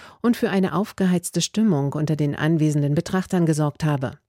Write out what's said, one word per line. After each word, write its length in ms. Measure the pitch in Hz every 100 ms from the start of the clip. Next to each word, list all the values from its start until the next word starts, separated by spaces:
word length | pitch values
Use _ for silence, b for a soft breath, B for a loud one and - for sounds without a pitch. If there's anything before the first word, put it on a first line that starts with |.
| B B
und 140 | 233 233
für 140 | 214
eine 260 | 190 185 170
aufgeheizte 640 | 214 - 185 180 - 170
Stimmung 520 | - - 220 147 139
unter 200 | 151 151
den 220 | 151 147 -
anwesenden 580 | 156 165 156 151 143
Betrachtern 520 | 147 - 185 - 185 165
gesorgt 360 | 151 147 -
habe. 300 | 156 143 131 -